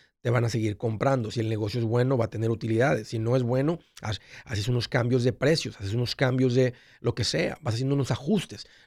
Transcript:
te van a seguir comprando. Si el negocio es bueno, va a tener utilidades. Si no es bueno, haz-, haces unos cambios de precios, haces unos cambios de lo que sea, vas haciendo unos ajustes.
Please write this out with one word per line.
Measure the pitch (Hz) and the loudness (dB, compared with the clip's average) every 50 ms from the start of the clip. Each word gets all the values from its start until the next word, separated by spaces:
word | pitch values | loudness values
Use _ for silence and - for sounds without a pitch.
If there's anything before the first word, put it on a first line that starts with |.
| _ _ _ _ | _ _ _ _
te | - 123 | -2 0
van | 117 123 117 | 2 2 2
a | 113 | 0
seguir | - 117 110 107 101 | 0 0 -2 -2 -2
comprando. | - - 113 110 101 - 135 135 127 107 107 | -2 -2 -4 -2 0 2 2 2 2 0 -2
Si | - 120 | -2 -2
el | 110 | -2
negocio | 110 113 104 110 101 110 123 | -2 -2 -2 -2 -2 -2 -2
es | 117 | 0
bueno, | 110 117 120 123 131 139 | 2 2 2 2 2 2
va | 120 113 | 2 0
a | 110 | 0
tener | - 107 113 113 | -2 -2 -2 0
utilidades. | 117 - - 113 110 110 127 143 - 110 107 | -2 -2 -2 0 2 2 4 4 2 0 -2
Si | - - | -4 -6
no | 113 110 113 123 | -4 0 0 2
es | 131 123 | 2 2
bueno, | 117 123 131 139 151 175 170 - _ _ - | 2 0 2 2 0 -2 -4 -6 _ _ -10
haz-, | - 107 104 - - - - - - | -6 -6 -6 -6 -8 -14 -20 -18 -12
haces | - 120 98 101 | -8 -6 -4 -2
unos | 117 123 120 110 - | 0 -2 -2 -2 -2
cambios | - 127 117 120 127 127 120 | 0 0 2 2 2 2 2
de | 127 | 2
precios, | 101 - 127 143 165 - - 117 - | 0 2 2 2 2 2 0 -4 -8
haces | - 98 98 107 | -8 -6 -4 -2
unos | 123 123 117 - | -2 -2 -2 -2
cambios | - 139 127 127 127 131 127 120 | 0 0 2 2 2 2 4 4
de | 131 127 123 123 - - - - _ | 4 4 2 0 -4 -14 -20 -16 _
lo | - 113 - | -4 -4 -2
que | - 113 | -2 -2
sea, | - - 151 175 - - - | -2 0 0 0 -2 -4 -4
vas | 156 117 107 | -4 -4 -2
haciendo | 113 131 135 143 | -2 0 0 0
unos | 139 127 - | 0 0 0
ajustes. | 131 - 139 151 220 190 - - - - - - - - - | -2 -2 0 0 0 0 0 -4 -10 -14 -16 -18 -20 -20 -20